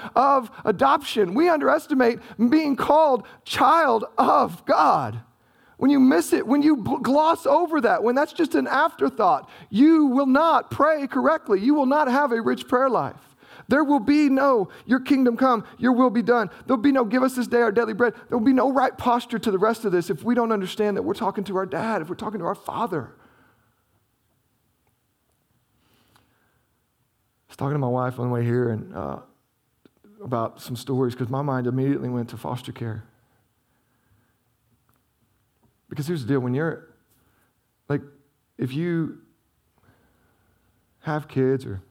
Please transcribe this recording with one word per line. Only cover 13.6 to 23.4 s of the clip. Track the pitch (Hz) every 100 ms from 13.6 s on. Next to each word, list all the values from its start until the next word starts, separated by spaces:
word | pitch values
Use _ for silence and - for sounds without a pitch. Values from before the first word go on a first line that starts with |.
| -
There | 262
will | 285 285
be | 208 294 294
no, | 262 277 247 180 - -
"Your | 262
kingdom | 262 277 254 233
come, | 262 226 - -
your | 247
will | 240 254
be | 220
done." | 196 240 202 - -
There'll | 254
be | 277
no, | 269
"Give | 226 254
us | 254 254
this | 240
day | 240
our | 240
daily | 233 220
bread." | 214 240 - -
There | 247
will | 220
be |
no | 262 262
right | 269 254 -
posture | 247 240 - 226
to | 226
the | 190
rest | 220 226 208
of |
this | 175 170
if | 175
we | 214 240
don't | 226
understand | 214 185 - 208 196
that |
we're | 185 -
talking | 196 196 202
to | 185
our | 190
dad, | - 226 208
if | 160
we're |
talking | 180 185 202
to | 170
our |
father. | 196 - - 226 170 113 - _ _